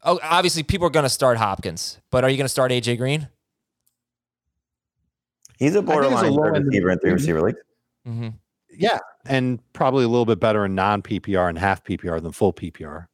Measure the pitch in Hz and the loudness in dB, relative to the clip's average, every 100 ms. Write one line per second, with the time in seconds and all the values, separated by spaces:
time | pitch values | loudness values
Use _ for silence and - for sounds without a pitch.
0 | 156 175 160 175 180 165 151 196 170 151 | 0 -2 0 2 2 -2 -4 0 2 2
1 | 139 - 131 117 107 98 98 82 - - | 0 2 2 2 0 -2 -6 -8 -12 -14
2 | _ 127 127 135 135 - 131 123 117 120 | _ 0 2 0 -2 0 0 0 -2 -2
3 | 127 151 147 _ _ _ _ _ _ _ | -2 -4 -6 _ _ _ _ _ _ _
4 | _ _ _ _ _ _ _ _ _ _ | _ _ _ _ _ _ _ _ _ _
5 | _ _ _ _ _ _ 135 196 190 151 | _ _ _ _ _ _ 0 2 0 2
6 | 139 123 147 143 151 156 139 127 92 90 | 2 2 2 2 2 0 0 2 2 2
7 | 92 90 82 80 90 - _ _ _ _ | 2 0 0 0 0 -2 _ _ _ _
8 | 123 113 117 110 _ _ _ - 202 165 | -12 -10 -10 -14 _ _ _ -4 -2 -2
9 | - _ - 135 127 120 _ - 139 135 | -6 _ -2 -2 0 -4 _ -2 0 2
10 | 120 120 113 104 113 107 101 95 95 104 | 2 2 2 2 2 2 0 0 0 0
11 | 95 101 - 95 90 82 98 95 - 85 | -2 -8 -2 0 0 0 -2 -2 -4 -6
12 | 92 82 82 - 101 87 87 - 78 76 | -4 -6 -6 -2 -2 0 -10 -12 -16 -16
13 | 87 | -18